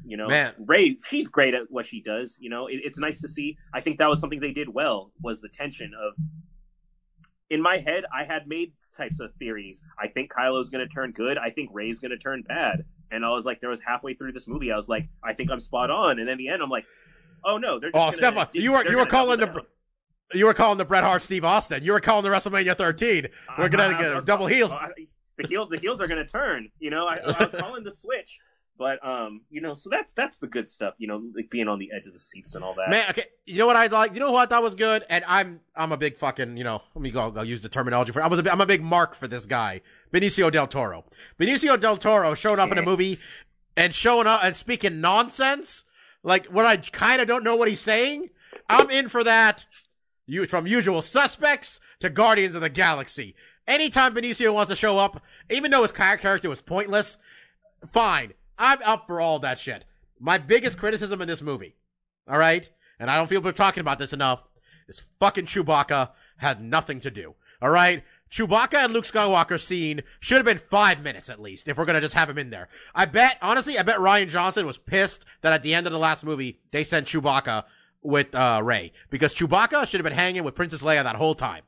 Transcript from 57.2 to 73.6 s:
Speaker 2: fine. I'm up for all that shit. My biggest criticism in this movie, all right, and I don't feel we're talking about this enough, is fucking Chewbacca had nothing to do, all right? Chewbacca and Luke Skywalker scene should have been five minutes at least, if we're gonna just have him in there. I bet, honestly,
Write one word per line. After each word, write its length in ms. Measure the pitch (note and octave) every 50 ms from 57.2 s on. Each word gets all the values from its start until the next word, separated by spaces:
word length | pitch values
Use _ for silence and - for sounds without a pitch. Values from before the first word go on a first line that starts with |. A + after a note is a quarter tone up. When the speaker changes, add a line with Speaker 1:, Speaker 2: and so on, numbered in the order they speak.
| _ _ - - - _ _ _ _ _ _ _ - - -
Speaker 2:
fine. 400 | A#3 A3+ G#3 E3+ D3 A#2+ G#2 - _ _ _ _ -
I'm 220 | A3+ C4 C#4 C4+ A#3+
up 240 | G#3+ A3 G#3 - -
for 140 | F3 E3+
all 180 | E3 E3 D#3 D3+
that 180 | D3+ C3 B2+ -
shit. 280 | - C3+ A2+ G2 - - _ _ _ _ _ -
My 180 | A#2+ D3+ F3+ F#3
biggest 400 | C#3 C3+ A3 B3 A#3+ A#3+ F3 -
criticism 440 | - G#3 A3 G#3 G#3 G3 G3+ F#3+
in 80 | F3+ E3+
this 120 | E3 D#3+
movie, 340 | C#3+ D3 C#3 A2 F#2+ D#2+ _ _ _ _ _ _ _ _ _ _ _ -
all 80 | C3+ D3+
right, 320 | D#3+ D#3+ E3 F3 E3 - _ _ _ _ _ -
and 100 | A#2 B2
I 60 | C#3
don't 120 | D#3+ E3 D#3+
feel 140 | F#3+ G3
we're 120 | E3 F#3 E3
talking 260 | - G3+ G3 F3+ F#3
about 180 | E3 D3 C3+ -
this 120 | C#3 B2+
enough, 320 | - C#3 C#3 C3 B2+ B2 _ _ _ _ _ _ _ _ _ _
is 140 | - - - _ _ -
fucking 260 | G3 G3 - G3 F3
Chewbacca 640 | - - G3+ E3+ D3 D#3 C#3+ C#3+ - D3 C#3 B2+ - _ _ _ _ _ -
had 240 | C3 C#3+ C3 G2+
nothing 380 | A2 A2+ C3 D#3+ D#3 - C#3+ B2+
to 100 | A2+ C#3
do, 240 | G2+ G2+ E2+ D2+ D2 _ _ _ _ -
all 80 | A#2 C3+
right? 340 | D#3 F3 F3 F3+ F3 E3 - _ _ _ _ _
Chewbacca 540 | - - A3 E3 G3 A3 B3 - - D4 C4
and 80 | A#3+
Luke 140 | A3+ A#3 -
Skywalker 520 | - - A3 G#3 G3+ F#3+ F3 E3 - F3+ D#3+
scene 420 | - - F#3 F3 E3 D3+ D3+ D3 - - - -
should 180 | - - A#3+ C4
have 80 | A#3+
been 120 | A#3 G#3+ D#3+
five 440 | - - G3 G3+ G#3 G3 F3 C#3+
minutes 280 | D3 D3 A#2 F#2 - -
at 100 | A#2+ G#2
least, 280 | G#2+ G2+ F#2+ - - D3+
if 80 | C#3+ D3
we're 80 | E3+
gonna 160 | D#3+ E3 D#3
just 140 | D3 D3+ -
have 140 | E3+ D#3+ D3
him 80 | C#3 D3
in 120 | C#3 B2
there. 180 | A2 F#2 F2+ - _ - - - -
I 120 | - F#3+
bet, 320 | D#3+ C3+ G#3+ B3 C4 B3+ -
honestly, 360 | F3 G3 A#3 C4